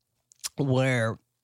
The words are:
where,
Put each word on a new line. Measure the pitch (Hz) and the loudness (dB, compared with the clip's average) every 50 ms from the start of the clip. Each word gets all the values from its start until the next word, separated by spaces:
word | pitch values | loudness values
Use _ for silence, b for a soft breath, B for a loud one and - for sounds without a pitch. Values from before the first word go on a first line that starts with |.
| _ _ _ _ _ _ _ _ - - - | _ _ _ _ _ _ _ _ -14 -10 -6
where, | - 143 135 127 127 131 131 127 120 113 113 - - _ _ _ _ | -4 -2 0 2 2 2 2 2 0 0 -2 -4 -6 _ _ _ _